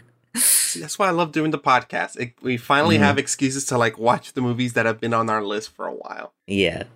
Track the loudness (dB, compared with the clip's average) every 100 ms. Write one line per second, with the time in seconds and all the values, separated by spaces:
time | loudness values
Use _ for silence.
0 | _ _ _ -2 2 2 0 -4 -8 -2
1 | 0 0 0 0 -2 0 2 2 2 -6
2 | -6 -6 -10 -8 -4 -2 2 4 4 4
3 | 4 2 -2 0 -2 -2 -2 0 0 0
4 | 0 0 -2 -4 -2 0 -2 0 0 0
5 | 0 0 0 -2 -2 -6 -8 -10 -10 -10
6 | -12 -14 -14 _ -2 2 2 0 -10